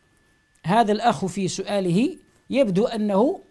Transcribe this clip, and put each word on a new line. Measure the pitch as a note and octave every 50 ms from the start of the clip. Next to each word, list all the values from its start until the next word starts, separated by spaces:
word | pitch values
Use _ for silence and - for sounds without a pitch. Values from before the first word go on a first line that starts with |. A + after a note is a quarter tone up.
| _ _ _ _ _ _ _ _ _ _ _ _ -
هذا | D#3+ G3 A#3 A#3+ G#3 G#3+
الأخ | G#3+ A3 A#3+ G#3 - F#3+
في | F3+ - G3+ F#3+ E3+
سؤاله | - - F#3+ - G3+ G3+ F#3+ F3+ E3 G3 B3+ F4+ - - - _ _ _ _ -
يبدو | G3+ C4 C#4 G#3 F3+ F#3 A#3
أنه | - A#3 G#3+ G#3+ G#3 G3 F#3+ A3+ D4+ G4 - - _